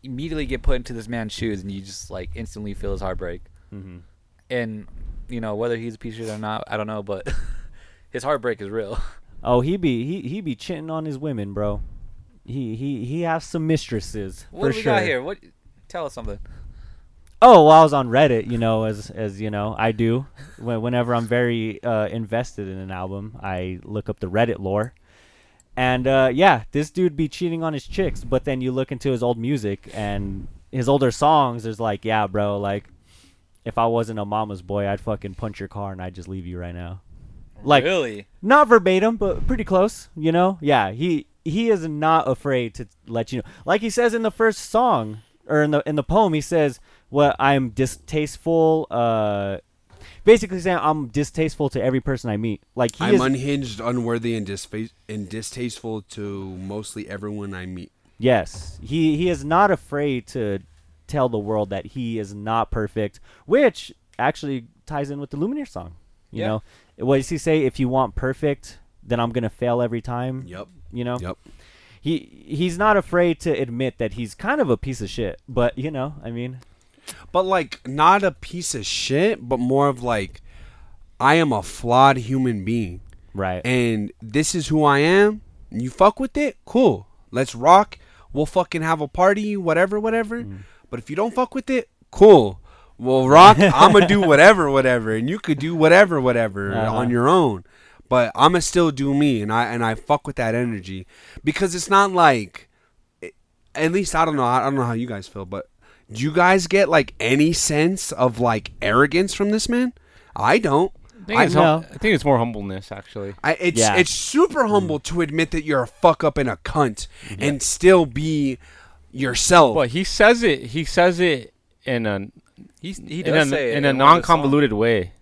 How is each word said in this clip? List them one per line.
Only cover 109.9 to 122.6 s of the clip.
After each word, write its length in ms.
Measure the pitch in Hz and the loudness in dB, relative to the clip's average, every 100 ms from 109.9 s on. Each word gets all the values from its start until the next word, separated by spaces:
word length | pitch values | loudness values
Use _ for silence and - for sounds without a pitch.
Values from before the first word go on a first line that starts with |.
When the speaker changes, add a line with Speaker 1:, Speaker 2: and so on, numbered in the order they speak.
| - _ - _ - | -6 _ -20 _ -4
Speaker 3:
I 240 | 110 208 | 2 2
don't. 320 | 180 139 185 - - - | 4 2 0 -4 -20 -20
Speaker 4:
I 20 | 190 | -4
think 140 | 220 | 2
Speaker 3:
I 40 | 185 | 2
Speaker 4:
it's 80 | 139 | 4
hum-, 80 | 165 156 | 4 2
Speaker 2:
No. 60 | 160 | -2
Speaker 4:
I 60 | - | -4
think 160 | 214 | 0
it's 100 | 165 | 0
more 140 | 143 127 | 2 2
humbleness, 540 | 117 107 101 95 - | 2 -4 -10 -10 -12
actually. 420 | 101 - 110 98 98 | -16 -14 -12 -12 -6
Speaker 3:
I, 100 | 147 160 | -4 0
it's, 200 | 180 117 | 0 2
Speaker 2:
Yeah. 160 | 110 98 | 4 4
Speaker 3:
it's 160 | 175 | 2
super 540 | - - 285 359 294 226 | 0 -2 0 2 2 2
Speaker 2:
Mm. 40 | |
Speaker 3:
humble 300 | 208 180 151 | 0 0 -6
to 220 | - 165 | -4 -4
admit 280 | 160 156 165 | -2 -2 -2
that 140 | 165 | -2
you're 180 | 151 139 | -2 -2
a 60 | 117 | -2
fuck 360 | _ 175 156 | _ 2 4
up 140 | 156 143 | 0 0
and 100 | 131 | -2
a 100 | 101 | -4
cunt 500 | - 156 131 104 - - - | -6 0 0 -2 -14 -16 -16
Speaker 2:
Mm-hmm. 140 | 98 | -4
Speaker 3:
and 200 | 135 143 | -4 -2
still 420 | - - 180 185 151 | -4 2 6 6 4
be 540 | 120 156 151 139 123 - - - - _ | -2 -2 0 -2 -4 -14 -20 -20 -20 _
yourself. 640 | 131 131 120 - 175 143 | -6 -4 -2 4 6 6
Speaker 4:
But 160 | 113 127 | 4 0
he 140 | 143 | -2
says 400 | 190 - 214 240 | -4 4 4 6
it, 240 | 233 139 - | 2 0 -4
he 160 | 135 156 | -8 -2
says 340 | - 180 170 | 2 2 2
it 360 | 180 135 110 _ _ _ - | 0 0 -6 _ _ _ -6
in 200 | 120 110 | -4 -2
a, 220 | 98 101 _ _ _ | -4 -8 _ _ _